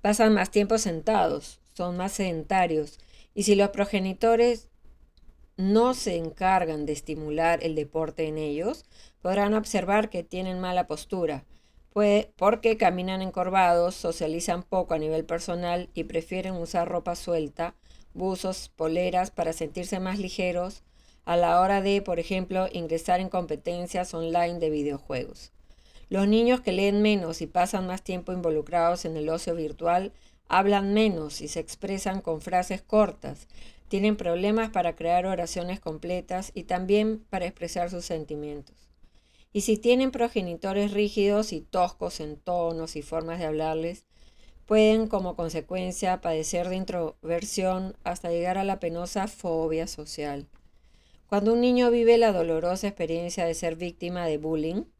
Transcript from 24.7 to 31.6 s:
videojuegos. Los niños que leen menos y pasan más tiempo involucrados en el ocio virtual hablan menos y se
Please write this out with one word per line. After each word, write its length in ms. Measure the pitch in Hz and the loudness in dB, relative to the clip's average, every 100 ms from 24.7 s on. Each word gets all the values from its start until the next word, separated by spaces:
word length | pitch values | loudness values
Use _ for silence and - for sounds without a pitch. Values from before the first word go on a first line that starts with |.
videojuegos. 800 | 151 147 139 - 131 - - - _ - - _ - - | 0 -2 -4 -6 -6 -6 -12 -20 _ -20 -20 _ -20 -4
Los 160 | 190 202 | 0 4
niños 320 | 220 233 247 | 4 4 2
que 140 | 247 | 2
leen 280 | 190 202 202 | 2 2 4
menos 400 | 214 208 165 165 | 4 2 0 -6
y 60 | 220 | -4
pasan 400 | 180 180 196 185 | 0 0 0 -4
más 160 | 185 | -6
tiempo 300 | - 180 175 | -6 -8 -6
involucrados 720 | 180 170 156 151 170 170 175 175 | -4 0 -2 -2 0 2 0 -4
en 100 | 160 | -4
el 140 | 151 | -4
ocio 260 | 165 175 170 | -4 -4 -4
virtual 560 | 156 - 170 175 196 - _ _ _ | -6 -4 0 0 0 -12 _ _ _
hablan 440 | 180 196 202 196 | 2 4 4 2
menos 460 | 208 220 175 156 - | 2 2 0 -6 -10
y 80 | 151 | -8
se 140 | 165 | -8